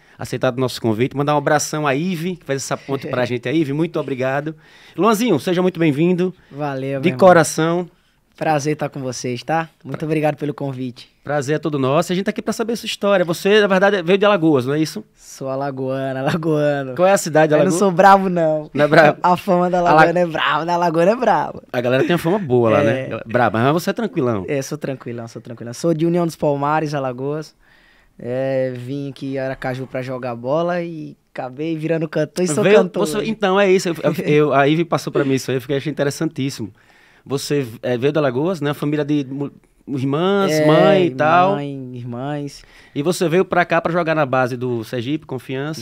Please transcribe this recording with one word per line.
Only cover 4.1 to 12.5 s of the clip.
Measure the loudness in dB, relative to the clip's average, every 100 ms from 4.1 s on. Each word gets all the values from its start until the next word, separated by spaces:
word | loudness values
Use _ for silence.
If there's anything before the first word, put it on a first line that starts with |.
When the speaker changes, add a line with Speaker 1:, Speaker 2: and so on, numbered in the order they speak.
| -4 -2 -2 -4 -10 _ -20 -12 0
Speaker 1:
Luanzinho, | 2 2 2 0
seja | 0 0
muito | 0 2
bem-vindo. | 0 2 2 2 -2 -6 -16
Speaker 2:
Valeu, | -8 -6 -6 -6 -2
Speaker 1:
De | -2
Speaker 2:
meu | 6
irmão. |
Speaker 1:
coração. | 8 8 4 0 0 0 -4 _ _ _ _ -6
Speaker 2:
Prazer | -2 -2 -2
estar | -4 -6
com | -8
vocês, | -10 -8 -8 -8
tá? | -4 -4 -4 _
Muito | -12 -8
Speaker 1:
Pra- | -4
Speaker 2:
obrigado | -2 -2 -2
pelo | -6
convite. | -6 -8 -8 -10 -12 -20 _
Speaker 1:
Prazer | -6 -4 -2 -4
é |
todo | -2 -2
nosso. | 0 0 0
A | -2
gente | -4
tá |
aqui | -6
pra | -6